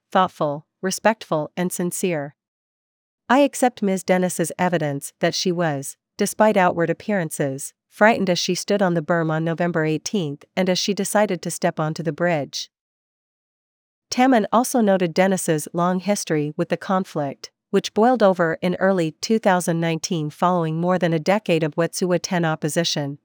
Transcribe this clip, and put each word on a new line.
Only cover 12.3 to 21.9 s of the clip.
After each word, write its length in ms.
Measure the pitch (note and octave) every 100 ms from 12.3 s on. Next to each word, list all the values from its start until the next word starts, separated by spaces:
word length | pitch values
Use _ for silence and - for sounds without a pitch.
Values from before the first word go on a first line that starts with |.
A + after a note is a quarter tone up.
| D#3+ C3+ - - _ _ _ _ _ _ _ _ _ _ _ _ _ _
Tammen 380 | - B3+ B3 G3+
also 260 | G#3+ B3+ B3+
noted 340 | G#3 F#3+ F3+
Dennis's 540 | D#3+ F#3 F#3 - D#3 -
long 260 | F3 F3 F#3
history 540 | F#3+ G3+ - D#3 D3 D3+
with 140 | E3+
the 80 | E3+
conflict, 760 | - F#3+ F#3+ E3 C#3+ C#3 - _ _
which 240 | G3 -
boiled 300 | - A#3 B3+
over 340 | G3+ F#3 E3 -
in 140 | F3+ F3+
early 360 | F#3+ F#3+ D#3+
two 280 | - - A3+
thousand 420 | G#3 F3+ F3+ E3
nineteen 480 | E3 D#3+ - E3+ D3+
following 500 | - F3+ F3+ D#3+ D#3+
more 180 | F3 F#3
than 140 | E3+
a 80 | E3
decade 440 | D#3 G3+ - E3
of 120 | D#3 D#3
Wet'suwet'en 680 | E3+